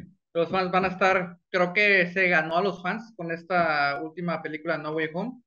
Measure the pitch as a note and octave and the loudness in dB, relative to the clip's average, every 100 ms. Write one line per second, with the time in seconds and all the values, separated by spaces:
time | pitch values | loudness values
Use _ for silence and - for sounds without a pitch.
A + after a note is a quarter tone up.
0 | - _ _ E3 E3 F#3+ F#3 F#3 F#3 F3+ | -20 _ _ -4 -2 0 0 0 0 2
1 | F#3+ F#3+ F3 - _ F#3 F3+ G3 G#3 G3 | 2 2 -2 -10 _ 0 2 4 4 4
2 | F3 F3+ F3+ E3+ D#3+ E3 G3 F3 F3+ A3 | 4 2 2 2 2 0 0 -2 -6 -6
3 | - - E3+ E3 - F3+ E3 D3 C#3+ C#3 | -8 -10 -8 -8 -2 2 2 2 0 0
4 | D#3 D#3+ F3 D#3+ D#3 D3+ E3 D#3 D3+ D#3 | -6 -6 -6 -4 -6 -6 -4 -4 -2 -2
5 | D#3 E3 A3+ - | -2 -4 -6 -8